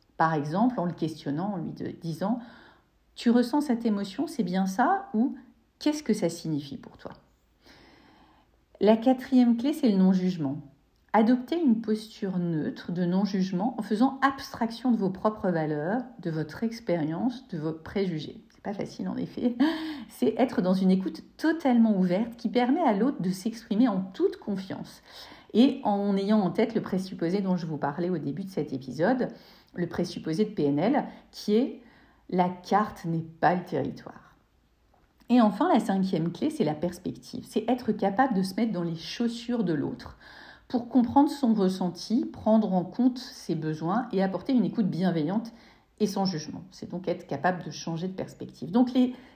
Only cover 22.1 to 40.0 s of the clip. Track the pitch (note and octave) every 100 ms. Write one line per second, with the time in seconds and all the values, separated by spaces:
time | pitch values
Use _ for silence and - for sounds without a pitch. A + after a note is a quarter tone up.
22.1 | F3 - - G#3 A#3+ B3 D#4 D4+ G3 B3
23.1 | - F#3 F3+ A3+ - - G3+ B3+ F#3+ F#3+
24.1 | - F#4+ - - F#3+ F#3+ - - - -
25.1 | - - - - G#3 C#4 - G#3 G3+ G3+
26.1 | G3 G3 G#3+ F#3 D#3+ A3+ G3+ - F#3 F#3+
27.1 | - E3 G3 F#3+ F3+ D#3+ D3 C#3 D3 E3+
28.1 | F3 C#3+ D3 - - D3 C3+ - D3 F3+
29.1 | B3+ G3+ - - - _ - E3 - F3
30.1 | - E3 D#3+ G#3+ - C#3+ C#3+ G3 C#4 -
31.1 | - - - - G#3+ D4 - - - _
32.1 | _ - F3+ F3+ F#3 - G3 G#3+ - E3+
33.1 | E3 D#3+ - D3+ F3+ F3 D#3 C3+ - -
34.1 | - - _ _ _ _ _ _ _ _
35.1 | _ - B3 G#3+ G3 F4 C#4+ A3 F#3+ F#3+
36.1 | D#3+ E3 - D4 - D#3 D3+ F3 - -
37.1 | - - - - - - B3 - G#3 G3
38.1 | G3 C4+ F#3+ F#3+ - G#3+ F3 E3+ E3 -
39.1 | - A#3 - - A#3+ F3 D3+ C3+ -